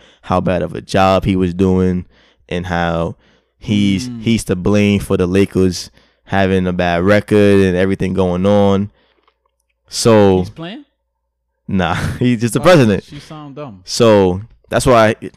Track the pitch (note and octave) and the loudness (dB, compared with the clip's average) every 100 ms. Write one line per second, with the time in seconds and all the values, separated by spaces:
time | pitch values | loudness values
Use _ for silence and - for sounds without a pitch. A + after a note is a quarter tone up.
0 | _ _ - F#2 F#2 F2 E2+ F2 - G2+ | _ _ -4 -2 0 -2 -4 -8 -4 0
1 | F#2+ F#2+ G#2 F#2 F#2 F2 F#2+ F#2 F#2 F2+ | 2 2 0 0 -2 0 0 2 0 -2
2 | E2+ _ _ _ - F2 F2 E2+ E2+ E2 | -8 _ _ _ -10 -8 -6 -4 -2 -4
3 | E2+ - _ _ _ _ - G#2+ G2+ F#2+ | -6 -10 _ _ _ _ -4 -2 0 -2
4 | B2 A#2 A2+ A2 - F#2 F2+ G#2 G#2 G2+ | -6 -8 -2 -2 -2 -4 -2 0 2 0
5 | - F#2+ F2+ F#2+ G2 - F#2 E2+ - _ | -2 -2 0 0 0 0 -2 -2 -12 _
6 | _ _ - G2 F#2+ F#2+ F#2 F2+ F2 E2+ | _ _ -6 -2 0 0 -2 -2 -2 0
7 | F#2 G#2 - G#2 G2+ G2+ F#2+ F2+ F#2+ F#2+ | 2 2 2 2 4 4 4 2 -2 -2
8 | F#2 F#2+ F#2 F2+ G2 G#2 G2+ G2 G2+ _ | -4 -2 -2 0 0 2 2 0 -4 _
9 | _ _ _ _ _ _ _ _ _ - | _ _ _ _ _ _ _ _ _ -2
10 | A#2+ A2 G2 F#2 F#2 D#3 E3+ B3+ - _ | 2 4 4 2 -2 -10 -16 -16 -20 _
11 | _ _ _ _ _ _ - F#2+ E2+ F2+ | _ _ _ _ _ _ -8 -4 -2 -2
12 | - - B2 A#2 A#2 C3 D3+ E3+ A2+ F#2+ | -6 -2 -2 0 -2 -2 4 4 4 0
13 | - D3 - D#3 D3 C3+ C#3+ F#2 - - | -4 -18 -20 -20 -18 -16 -16 -18 -12 0
14 | A#2 G#2 F#2+ F#2 A2 _ - A#2 C#3 A#2 | 2 4 2 -2 -10 _ -6 -4 2 2
15 | A2 A2+ A#2+ | 2 0 -10